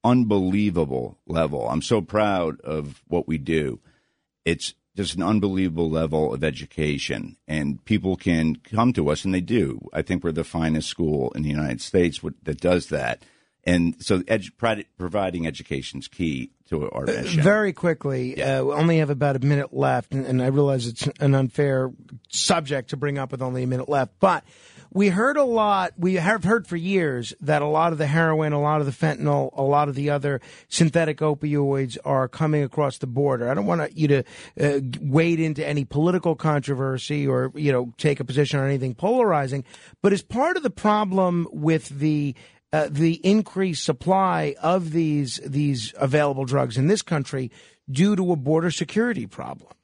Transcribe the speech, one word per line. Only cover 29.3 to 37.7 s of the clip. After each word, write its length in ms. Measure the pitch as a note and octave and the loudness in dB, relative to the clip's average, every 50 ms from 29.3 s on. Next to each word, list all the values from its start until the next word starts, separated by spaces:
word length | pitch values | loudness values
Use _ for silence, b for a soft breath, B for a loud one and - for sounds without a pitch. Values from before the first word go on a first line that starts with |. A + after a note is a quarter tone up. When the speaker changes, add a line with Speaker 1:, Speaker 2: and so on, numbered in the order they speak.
| C#3+ C#3+ C3+ C3 - | 2 2 0 -2 -2
Speaker 2:
a 60 | - | 0
lot 260 | C3+ C3+ C#3+ D3 D3 | 2 4 4 4 2
of 60 | C#3+ C3+ | 2 -2
the 160 | C3+ C#3+ D3 | -2 -2 -2
other 320 | D3 C#3+ C#3 C#3+ C#3 B2+ B B B B B | -2 0 0 -2 -4 -4 B B B B B
synthetic 520 | B - - E3+ D#3 - E3+ E3 D#3 D3 - | B 2 2 2 4 4 2 2 2 -2 0
opioids 760 | D#3 D3+ D3 C#3+ - D3+ D3 D3 C#3+ C#3 C#3 C#3 C3+ B2 A2+ - - | 0 0 0 0 -2 0 0 2 2 2 0 0 -2 -4 -6 -8 -2
are 240 | C#3+ C#3 C3 C3 | 0 2 2 0
coming 360 | B2 - - D#3+ D3+ D3+ D3 C#3+ | -2 -2 -2 0 2 2 2 0
across 340 | B2 - D#3 D3 C3+ - | -2 0 -2 -2 -2 -2
the 80 | - - | -6 -8
border. 440 | C3 A#2 C3+ C#3+ C#3+ C3 A#2 A#2+ A#2+ | -4 -2 0 2 2 0 0 0 -2
I 40 | C#3 | 0
don't 140 | F#3+ G3+ | 0 0
want 280 | G3+ F3 E3+ D3 - - | 0 0 0 -2 -4 -2
you 120 | D#3 D3+ | 0 2
to, 160 | C#3+ C#3+ C3+ B2 B B B B B B - | 4 4 2 2 B B B B B B 0
uh, 200 | C#3+ D3 C#3+ C#3 C3+ B2 B2 - | 0 0 0 0 -2 -4 -8 -6
wade 400 | - C#3 C3 D#3+ E3 E3+ E3+ D#3+ | -4 0 2 2 4 4 2 0
into 280 | D#3+ D#3+ D3+ C#3+ D3+ | 0 -2 -2 -4 -4
any 180 | C#3+ D3 D3 C3+ | -4 -2 -4 -4
political 500 | - - C#3+ D#3+ F3 F3+ F3+ - F3 D#3 | -2 -2 0 2 2 2 2 0 -2 -2
controversy 920 | - - D#3+ D3 C#3+ B2+ C#3 C#3+ B2+ C3+ C3+ C3 B2 - - D3+ D3 C#3+ | 0 0 2 2 2 0 -2 -4 -2 -2 -2 -4 -4 -4 -4 -4 -2 0
or, 240 | C3+ B2+ B2+ B2+ C3 - | 0 0 0 0 -2 -4
you 180 | D3+ D3+ C#3+ | -2 0 2